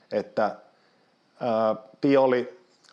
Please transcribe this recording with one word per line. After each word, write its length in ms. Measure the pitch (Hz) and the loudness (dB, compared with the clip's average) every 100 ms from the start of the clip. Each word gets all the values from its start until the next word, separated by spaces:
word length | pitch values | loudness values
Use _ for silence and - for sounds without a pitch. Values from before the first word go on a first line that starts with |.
| - | -10
että, 440 | 104 - - 101 - - _ _ _ _ _ _ - | -8 -6 -4 -4 -6 -20 _ _ _ _ _ _ -8
ää, 360 | 123 110 110 107 - - | -4 0 0 -2 -10 -4
Pioli, 580 | 143 139 131 123 120 - _ _ _ | 2 4 4 2 -2 -12 _ _ _